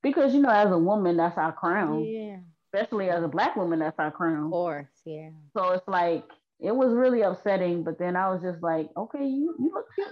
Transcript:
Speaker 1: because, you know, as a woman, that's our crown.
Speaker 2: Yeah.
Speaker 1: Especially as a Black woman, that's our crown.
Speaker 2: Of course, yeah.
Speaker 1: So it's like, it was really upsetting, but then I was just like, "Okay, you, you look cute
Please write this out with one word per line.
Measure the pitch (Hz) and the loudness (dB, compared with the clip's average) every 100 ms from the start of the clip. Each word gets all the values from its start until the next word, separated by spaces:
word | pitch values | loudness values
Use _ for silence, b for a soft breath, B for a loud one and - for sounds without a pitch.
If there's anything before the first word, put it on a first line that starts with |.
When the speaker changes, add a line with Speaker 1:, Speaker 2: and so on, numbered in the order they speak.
Speaker 1:
because, | 269 285 277 | 0 2 4
you | 269 | 6
know, | 277 | 6
as | 208 208 | 6 6
a | 180 | 4
woman, | 170 214 180 170 | 2 2 2 2
that's | 165 170 | 2 0
our | 160 | -2
crown. | 160 175 180 277 151 | -2 -2 0 0 -2
Speaker 2:
Yeah. | 220 220 214 196 175 _ _ | -4 -6 -10 -12 -18 _ _
Speaker 1:
Especially | 196 226 214 190 | -4 -2 -2 0
as | 170 | 0
a | 165 | 0
Black | 165 262 - | 0 0 0
woman, | 180 165 | -2 0
that's | 156 160 | -2 -2
our | 151 | -6
crown. | 151 170 160 151 | -2 -2 0 -2
Speaker 2:
Of | |
course, | 175 175 147 139 _ | -2 -2 -6 -10 _
yeah. | - 156 156 160 147 220 | -16 -14 -14 -20 -10 -2
Speaker 1:
So | 185 | 0
it's | 185 185 | 0 0
like, | 180 175 165 - - _ _ | 0 2 0 -4 -20 _ _
it | 190 | -2
was | 247 262 | 2 2
really | 233 254 240 | 4 4 4
upsetting, | 202 185 208 196 180 175 | 0 0 -2 0 0 0
but | 165 165 | -4 -4
then | 180 180 | -2 0
I | 190 | 0
was | 185 | -2
just | 180 170 | -6 -6
like, | 170 160 156 - | -2 -2 -4 -8
"Okay, | 220 285 | -8 -6
you, | 277 269 311 320 | -4 -2 -2 -2
you | 269 | -2
look | 403 - | -4 -8
cute | - 392 | -8 -6